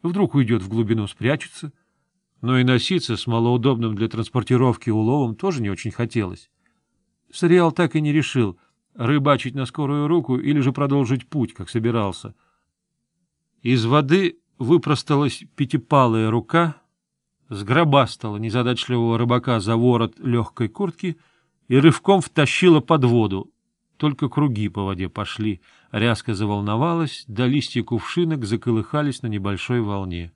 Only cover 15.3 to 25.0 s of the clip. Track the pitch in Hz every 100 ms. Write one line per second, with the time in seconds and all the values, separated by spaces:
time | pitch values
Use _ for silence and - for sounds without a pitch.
15.3 | - - - 135 143 - 143 127 110 110
16.3 | 117 113 165 170 147 _ _ _ _ _
17.3 | _ _ 104 101 127 165 139 127 - 110
18.3 | 104 110 117 123 123 - 123 117 113 120
19.3 | 123 123 117 98 113 123 120 113 - 143
20.3 | 120 104 - 110 - 196 - 185 165 _
21.3 | _ _ _ _ 127 156 - - 196 -
22.3 | - 139 - 185 156 - 160 127 120 104
23.3 | 95 - _ _ _ _ _ 151 135 131
24.3 | - 147 107 104 101 98 90